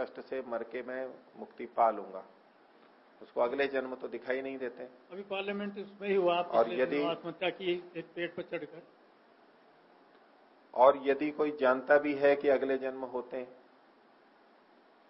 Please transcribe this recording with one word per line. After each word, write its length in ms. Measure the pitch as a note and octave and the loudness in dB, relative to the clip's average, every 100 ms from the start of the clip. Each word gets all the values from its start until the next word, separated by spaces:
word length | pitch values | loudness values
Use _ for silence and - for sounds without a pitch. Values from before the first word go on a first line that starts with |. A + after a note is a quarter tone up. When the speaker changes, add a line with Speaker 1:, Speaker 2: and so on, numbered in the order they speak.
Speaker 1:
कष्ट 200 | C3 - | -8 -10
से 220 | - C3 B2 | -8 -8 -6
मर 140 | A#2 | -8
के 200 | A2+ B2+ | -6 -10
मैं 280 | B2 C3 B2+ - - - | -8 -10 -10 -14 -20 -18
मुक्ति 300 | A2 - A#2+ | -18 -12 -6
पा 240 | - A2+ | 2 2
लूंगा, 340 | G#2 G2 F#2 - _ _ _ _ _ - _ _ _ | 2 -8 -14 -16 _ _ _ _ _ -20 _ _ _
उसको 180 | G#2+ B2+ | -8 -2
अगले 260 | B2 C#3 C#3 | 0 0 0
जन्म 280 | C3+ B2+ | -2 -4
तो 140 | B2+ A#2 | -8 -8
दिखाई 340 | A#2 B2+ C3 | -8 -4 -4
नहीं 160 | C3+ C3+ | -4 -6
देते। 240 | B2 - | -8 -8
Speaker 2:
अभी 400 | B2+ - _ F#3 | -16 -18 _ -14
पार्लियामेंट 560 | G3+ G3 G3 G3+ G#3 G3+ | -8 -6 -6 -6 -8 -10
उसमें 300 | G3 - G3+ | -14 -10 0
ही 60 | |
हुआ, 260 | G3 F3 F3 | 2 4 2
Speaker 1:
और 240 | F3 A2+ | 2 2
Speaker 2:
पिछले 180 | - F3 | 2 0
Speaker 1:
यदि 140 | C3 C#3+ | 0 0
Speaker 2:
दिनों 140 | D#3 | 0
आत्महत्या 400 | E3 E3+ E3 F3+ | -2 -8 -4 -4
की 420 | - F3+ F3 F3 E3 | -2 -4 -4 -4 -14
एक 100 | E3 E3+ | -12 -8
पेड़ 140 | E3+ | -8
पर 120 | F3+ | -8
चढ़कर। 400 | F3+ E3 D3 E3 - _ _ _ _ _ _ _ _ _ _ _ _ - _ _ _ _ _ | -8 -10 -10 -16 -20 _ _ _ _ _ _ _ _ _ _ _ _ -20 _ _ _ _ _
Speaker 1:
और 260 | A#2+ C3+ C#3 | 8 8 8
यदि 280 | C3+ C3+ D3+ | 2 2 0
कोई 260 | D3+ D3+ D3 | 0 0 4
जानता 380 | B2+ C3 C3 D3 | 4 4 6 6
भी 160 | D3 | 6
है 220 | C#3 C#3+ C#3+ | 4 4 6
कि 120 | D3 | 4
अगले 300 | C3 C3 C3 | 4 2 -2
जन्म 220 | C3 C3 | -2 -6
होते 360 | B2+ B2+ A#2+ C3 | -6 -6 -6 -10
हैं, 120 | B2+ - _ _ _ _ _ _ _ _ _ _ _ _ _ _ | -10 -16 _ _ _ _ _ _ _ _ _ _ _ _ _ _